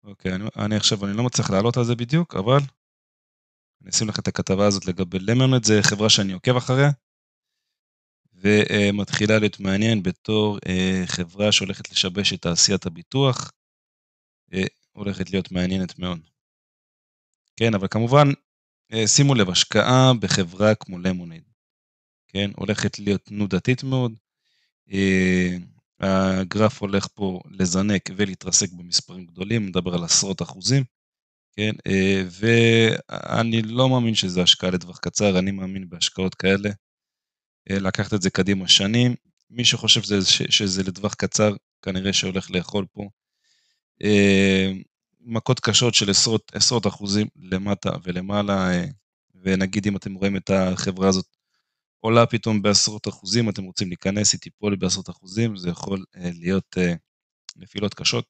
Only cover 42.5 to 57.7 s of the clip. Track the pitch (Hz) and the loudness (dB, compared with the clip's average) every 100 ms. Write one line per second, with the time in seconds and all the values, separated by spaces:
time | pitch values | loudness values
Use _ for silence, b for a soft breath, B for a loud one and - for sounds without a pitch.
42.5 | 90 85 104 92 - 101 _ _ _ _ | -6 -4 -6 -6 -10 -14 _ _ _ _
43.5 | _ _ _ _ _ 104 101 101 98 98 | _ _ _ _ _ 2 4 6 6 4
44.5 | 95 95 95 - _ _ _ 120 113 - | 2 0 -4 -12 _ _ _ -6 -4 -2
45.5 | 123 - 98 120 - 101 95 - 110 - | 0 2 2 2 2 2 2 2 0 -2
46.5 | 104 - 120 101 - 101 104 107 _ 92 | 0 0 2 -2 -4 -2 0 -2 _ -6
47.5 | 92 101 98 95 87 90 87 95 104 101 | -6 -2 -4 -4 -6 -6 -8 -4 -2 0
48.5 | 98 92 90 90 - _ _ _ 92 95 | 0 0 0 -2 -10 _ _ _ _ -2
49.5 | 95 95 104 101 98 101 95 98 98 - | 0 0 -2 -2 -4 -8 -4 -2 -2 0
50.5 | 95 92 90 - 92 95 95 - _ _ | 0 2 -2 -4 0 2 2 -2 _ _
51.5 | _ _ _ _ _ 110 117 117 117 113 | _ _ _ _ _ 2 4 4 0 0
52.5 | 107 104 98 - 107 - - 90 110 113 | 0 2 2 0 -4 -10 -10 -4 0 0
53.5 | 98 92 - 95 87 95 101 101 92 - | -4 -10 -6 -6 -4 -2 0 0 -2 -6
54.5 | _ 104 98 92 98 90 87 92 101 117 | _ -4 0 -2 -4 -8 -16 -8 -2 -2
55.5 | 101 90 85 98 98 - - 87 85 85 | -2 -6 -6 -6 -6 -8 -10 -10 -6 -2
56.5 | 95 - - 90 85 _ _ _ _ - | -2 -2 -2 0 -2 _ _ _ _ -20
57.5 | - 95 | -20 -14